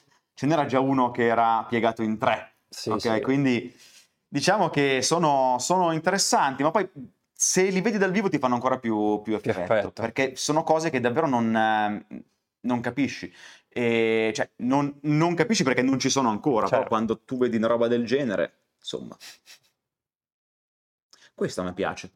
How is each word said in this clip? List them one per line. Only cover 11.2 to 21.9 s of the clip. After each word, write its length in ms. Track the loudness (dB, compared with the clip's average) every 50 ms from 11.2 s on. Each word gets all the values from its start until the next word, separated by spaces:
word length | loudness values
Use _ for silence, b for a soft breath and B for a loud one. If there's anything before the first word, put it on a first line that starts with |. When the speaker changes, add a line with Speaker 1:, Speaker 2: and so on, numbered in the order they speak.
| 0
Speaker 1:
non, 280 | 0 0 0 0 0 0
eh, 680 | 2 2 2 2 0 0 -2 -4 -8 -10 -14 -18 -18 -18 _ _ _ _ _ _ _
non 200 | -4 -4 -4 -2
capisci. 520 | -4 -6 -2 -2 -2 -2 -4 -8 -14 -16 B B B B B B B B
E, 640 | -6 -2 0 2 2 2 2 2 0 0 0 -2 -2
cioè, 140 | -4 -6 -6 _ -6
non, 400 | -4 0 0 0 0 -2 -6 -6
non 320 | -2 0 2 2 2 0 2
capisci 280 | 0 0 0 2 0 2
perché 180 | 0 2 2
non 160 | 2 2 0 0
ci 120 | 0 0
sono 200 | 0 2 0 0
ancora, 360 | 0 0 0 0 2 2 2
però 100 | 2 0 0
Speaker 2:
Certo. 60 | 0 0
Speaker 1:
quando 300 | -2 -2 0 -2 -4 -6
tu 160 | _ -8 -2 -2
vedi 180 | 0 0 0
una 100 | 0 0
roba 220 | 0 2 2 2 0
del 180 | 0 0 0
genere, 460 | 0 0 0 0 -2 -2 -2 -2 -4 _ _ _ _ _ _
insomma. 380 | -14 -12 -10 -10 -12 -12 -18 -20 B B B B B B B B _ _ _ _ _ _ _ _ _ _ _ _ _ _ _ _ _ _ _ _ _ _ _ _ _ _ _ _ _ _ b b b b b
Questo 260 | -6 -6 -6 -4 -6
a 20 | -6
me 80 | -6
piace, 400 | -4 -4 -4 -4